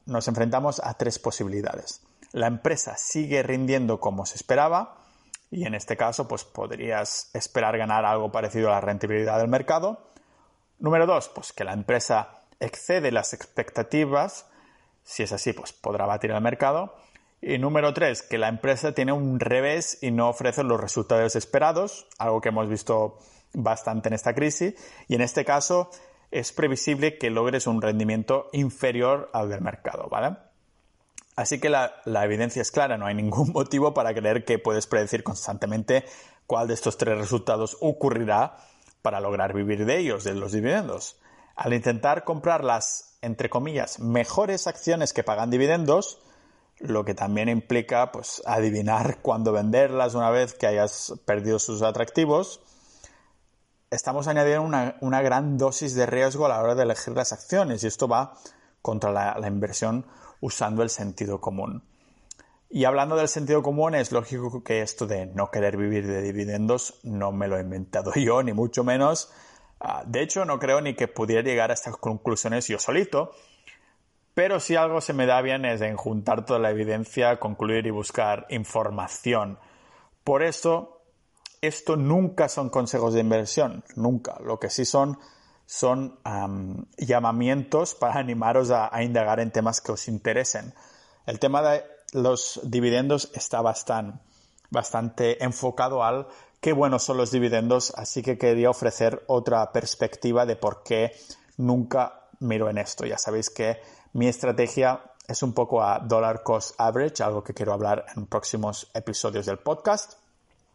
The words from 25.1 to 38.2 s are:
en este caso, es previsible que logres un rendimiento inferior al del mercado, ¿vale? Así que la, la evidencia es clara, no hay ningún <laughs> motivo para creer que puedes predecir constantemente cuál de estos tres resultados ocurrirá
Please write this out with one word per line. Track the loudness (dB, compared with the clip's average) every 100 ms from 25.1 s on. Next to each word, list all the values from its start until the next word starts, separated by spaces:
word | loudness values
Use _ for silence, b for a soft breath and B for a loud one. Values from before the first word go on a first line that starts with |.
| 0
en |
este | 2 0 2
caso, | 0 2 0 0 B B B B
es | -6 -6
previsible | -2 0 0 -2 0 0 0
que | -2
logres | 2 2 0 0
un | 0
rendimiento | 2 0 0 0 0 0 0
inferior | -2 -2 0 -2 2 2 2 0
al | -4 -2
del | -4
mercado, | -6 -6 -8 -8 -6
¿vale? | -2 -2 -4 _ _ _ _ _ _ _ -20 _ -6
Así | -4 -2
que | 2
la, | 2 0 -4 -4
la | 0
evidencia | 0 0 -2 -2
es | -2
clara, | 0 0 0
no | -2
hay | -2
ningún | 0 0 0
<laughs> |
motivo | 0 0 2 2
para | 2 0
creer | 0 0 0 2
que | 0
puedes | 2 0 2
predecir | 0 0 -2
constantemente | -4 -8 -8 -6 -4 -4 0 0 B B B B -4
cuál | -2 0
de |
estos | 0 -2 0
tres | 0 0
resultados | 0 -2 0 0 -2 -2
ocurrirá | -2 0 0 0